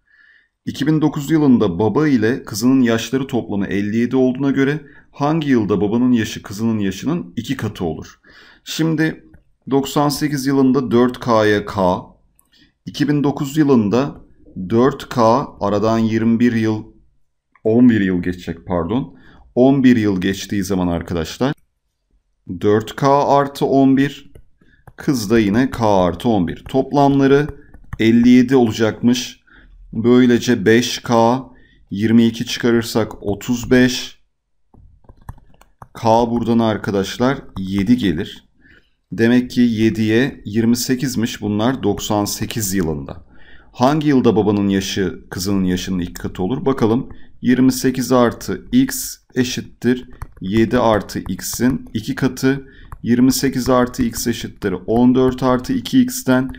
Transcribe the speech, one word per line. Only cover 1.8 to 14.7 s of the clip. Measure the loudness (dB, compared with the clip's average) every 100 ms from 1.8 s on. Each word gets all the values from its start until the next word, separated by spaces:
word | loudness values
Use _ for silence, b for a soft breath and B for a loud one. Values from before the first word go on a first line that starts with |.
| 0 2 2
ile | 2 2 -2
kızının | -6 -2 2 4
yaşları | 2 0 -2 -6 -2
toplamı | -4 -4 -4 -2
elli | -4 -2 -2
yedi | 0 2
olduğuna | 2 0 -2
göre | 0 0 -2 B B B
hangi | -6 -2 -2 0
yılda | 0 2 0
babanın | 0 0 2
yaşı | 2 0 -8
kızının | -12 -6 -4 -2
yaşının | -4 -4 -4 -6 -6 -10
iki | -8 -6
katı | -6 -6 -8
olur? | -8 -14 _ b b b b
Şimdi | -12 -4 -2 0 -2 -4 -16 -20 _ _ -2
doksan | -2 0 0 0
sekiz | 0 -4 -2 0
yılında | 2 4 2 2
dört | 2 2 0
K'ya | 0 2 4 2 -2
K, | 0 0 0 -6 _ _ _ b b b b -12
iki | -4 0
bin | 0
dokuz | 0 -2 -4 0
yılında | 4 4 4 0 -2 -8 -20 -20 -20 -12
dört | -2